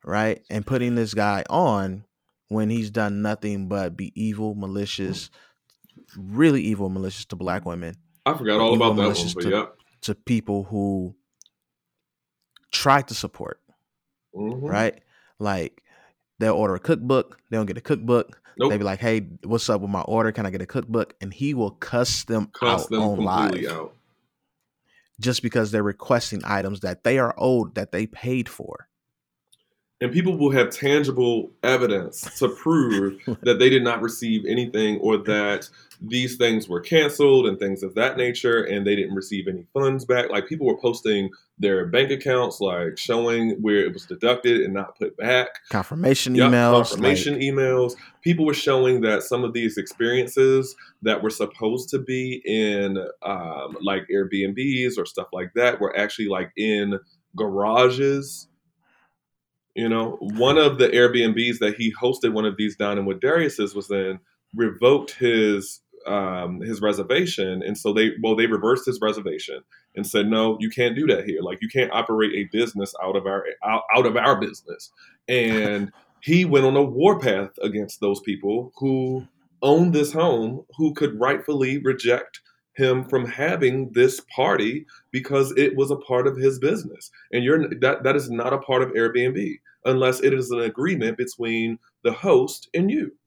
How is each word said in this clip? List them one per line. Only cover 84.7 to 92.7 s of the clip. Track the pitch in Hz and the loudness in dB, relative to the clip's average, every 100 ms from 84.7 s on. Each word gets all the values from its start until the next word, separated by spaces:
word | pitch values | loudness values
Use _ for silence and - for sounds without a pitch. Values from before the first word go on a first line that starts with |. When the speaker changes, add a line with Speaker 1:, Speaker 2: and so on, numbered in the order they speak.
| 135 - - _ | -2 -10 -20 _
Speaker 2:
because | 127 131 139 135 127 | -8 -2 2 2 4
it | 143 131 | 2 2
was | 139 | 0
a | 139 | 0
part | - 123 135 | 0 0 2
of | 131 | 2
his | 135 131 | 0 2
business. | 135 208 - - - _ _ | 0 0 -4 -14 -20 _ _
And | 120 | -2
you're, | 123 160 147 - | 2 2 0 2
that, | 127 - | 2 2
that | 131 143 | 2 0
is | 131 | 0
not | 117 120 | -4 -2
a | 135 | -2
part | - 127 | 0 0
of | 127 | 2
Airbnb | 110 113 120 123 127 104 101 _ _ - | 2 2 2 0 0 -4 -8 _ _ 0
unless | 131 127 127 | 2 2 4
it | 139 | 2
is | 135 123 | 2 -2
an | 120 | -2
agreement | 117 107 151 170 113 110 | -2 -2 -2 0 -2 -2
between | 123 - 117 113 113 113 _ _ | -6 -4 -4 -2 -2 -4 _ _
the | 117 | -4
host | 113 190 139 127 - - | -2 4 4 4 -4 -6